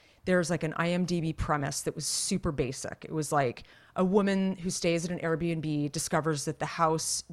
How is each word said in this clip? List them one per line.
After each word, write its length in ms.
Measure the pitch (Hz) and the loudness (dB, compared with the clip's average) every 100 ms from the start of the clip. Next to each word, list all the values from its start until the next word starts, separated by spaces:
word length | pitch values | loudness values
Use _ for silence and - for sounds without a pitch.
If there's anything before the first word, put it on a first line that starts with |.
| - _ | -20 _
There's, 260 | - 180 170 | 0 2 2
like, 140 | 170 | 0
an 100 | 160 - | -2 -2
I 140 | 170 | 0
M 120 | 175 | 0
D 160 | 180 175 | 2 0
B 140 | 160 | 0
premise 480 | 156 - 151 139 147 | 0 0 0 0 -4
that 140 | - 151 | -4 -4
was 100 | 147 | -2
super 480 | - - 190 180 | -2 0 0 0
basic. 500 | 147 127 131 - - | 0 -2 -4 -8 -10
It 80 | - | -6
was 220 | 156 151 | -4 0
like, 300 | 151 131 117 - - - - | 2 2 -2 -12 -20 -8 0
a 80 | 185 | 4
woman 500 | 208 196 190 190 190 | 4 4 4 2 0
who 140 | 175 | -4
stays 340 | 180 180 170 | 0 2 2
at 80 | 170 | 0
an 80 | 175 | -4
Airbnb 720 | 165 160 170 165 151 147 147 | -2 0 0 -2 -2 0 -2
discovers 540 | 156 - 165 151 147 135 | -2 0 0 2 0 -2
that 140 | 147 | -4
the 60 | 151 | -4
house 600 | - 160 160 - - - | 2 2 2 0 -4 -4